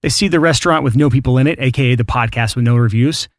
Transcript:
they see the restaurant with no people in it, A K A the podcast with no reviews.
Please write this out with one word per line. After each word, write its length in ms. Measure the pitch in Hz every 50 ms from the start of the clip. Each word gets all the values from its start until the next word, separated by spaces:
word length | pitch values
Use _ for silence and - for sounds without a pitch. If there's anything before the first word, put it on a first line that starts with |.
they 80 | - 156
see 180 | - - 202
the 120 | 196 175 165
restaurant 440 | 151 165 147 - - 175 160 156 135
with 120 | 135 107
no 140 | 135 147 143
people 280 | 127 135 127 127 127
in 100 | 127 131
it, 100 | 151 - -
A 120 | 131 131
K 220 | 117 - 135 123 127
A 20 |
the 80 | 120 117
podcast 520 | - - 123 117 110 - 120 117 104 -
with 100 | 127 120
no 100 | 117 120
reviews. 520 | 120 120 110 101 113 123 147 160 - - _ _